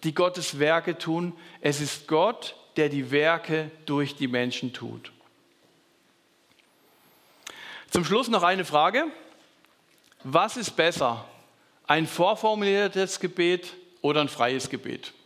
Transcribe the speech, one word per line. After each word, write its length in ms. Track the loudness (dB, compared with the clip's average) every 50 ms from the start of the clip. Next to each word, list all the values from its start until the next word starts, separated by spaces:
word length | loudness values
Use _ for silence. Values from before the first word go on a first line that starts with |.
| -2
die 100 | -4 0
Gottes 440 | 2 0 0 0 -2 -8 -8 -2 0
Werke 380 | 2 4 4 2 2 -2 -6
tun, 360 | -6 -4 -4 -2 -2 -2 -4 -6 -10 -18 -20 -20 -2
es 200 | 0 0 0 0
ist 280 | -2 -4 -6 -8 -4 0
Gott, 480 | 2 4 4 4 2 -2 -10 -14 -14 -16 -20 _ _
der 120 | 0 0 2
die 220 | 2 -2 -4 0
Werke 600 | 2 2 4 4 2 2 0 -2 -2 -2 -2 -4 -10 -14 -6
durch 300 | -2 0 0 0 -2 -4
die 120 | -4 -4 -2
Menschen 440 | 0 0 0 -2 -2 -4 -6 -8 -8
tut. 400 | -8 -10 -10 -12 -12 -16 -18 -20 _ _ _ _ _ _ _ _ _ _ _ _ _ _ _ _ _ _ _ _ _ _ _ _ _ _ _ _ _ _ _ _ _ _ _ _ _ _ _ _ _ _ _ _ _ _ -18 -18 -16 -16 -18 -18 -18 -16 -2
Zum 140 | -2 0 0
Schluss 240 | 4 2 2 2 4
noch 140 | 2 4 4
eine 220 | 4 2 2 -2
Frage. 420 | 2 2 4 4 4 4 2 -2 -2 -6 -12 -20 -20 -20 _ _ _ _ _ _ _ _ _ _ _ _ _ _ _ _ _ -14
Was 320 | 2 4 4 4 4 -2
ist 200 | -6 -8 -6 0
besser, 480 | 2 2 2 2 2 0 0 0 -2 -8 -16 -20 -20 -20 _ _ _ _ _ _ _ _
ein 200 | 0 2 2 2
vorformuliertes 1120 | -2 0 2 2 2 2 2 0 0 0 2 0 0 2 2 0 0 0 0 -2 -2 -2 -6
Gebet 540 | -6 -6 -2 0 0 2 2 0 -2 -8 -18 -18 -20 -20 _ _ _
oder 180 | 0 2 2
ein 80 | 2 0
freies 400 | 0 0 0 0 0 -2 -4 -6
Gebet? 440 | -8 -8 -8 -8 -10 -10 -10 -14 -18 _ _